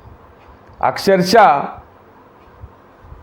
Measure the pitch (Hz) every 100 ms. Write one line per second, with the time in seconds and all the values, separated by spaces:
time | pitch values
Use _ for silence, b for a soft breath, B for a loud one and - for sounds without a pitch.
0 | - - - - - - - - 123 -
1 | 196 185 185 233 190 143 - - - -
2 | - - - _ - - - - - _
3 | - -